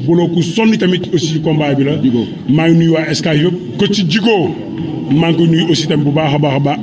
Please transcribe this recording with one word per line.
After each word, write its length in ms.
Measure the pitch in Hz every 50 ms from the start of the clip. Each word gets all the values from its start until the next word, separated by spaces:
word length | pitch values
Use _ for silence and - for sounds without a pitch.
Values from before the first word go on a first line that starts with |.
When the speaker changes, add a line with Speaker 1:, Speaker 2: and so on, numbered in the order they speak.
| 123
Speaker 1:
Bolo 220 | 143 170 170 170
ku 140 | 156 165 175
sonni 360 | 151 170 - 226 220 220 220
tamit 260 | - 190 180 185 175 - - -
aussi 140 | 156 170 151 160
ci 60 | 165
combat 320 | 156 170 151 - 151 143 135
bi 80 | 135 135
la. 120 | 139 151
Speaker 2:
Djigo. 300 | 156 - 131 117 117 107 - - - - -
Speaker 1:
Maa 180 | 135 156 160 165
ngi 60 | 165
nuyu 140 | 165 165 165 160
waa 160 | 156 156 156
Escale 300 | 156 - 151 170 156 147 156
yëpp. 340 | 180 175 180 180 117 -
Coach 260 | - 202 - 202 208 185
Djigo 340 | 156 160 220 185 247 440 381 - - - - - - - - 165 160 156 - - -
maa 180 | 139 156 165 165
ngi 60 | 160
koy 100 | 170 170
nuyu 180 | 165 165 160 185 170
aussi 180 | 160 - -
tamit 160 | 151 165 147 143
bu 80 | 143
baax 220 | 139 156 156 143 143
a 20 | 147
baax 160 | 147 147 131
a 40 | 143
baax 180 | 143 139 147 -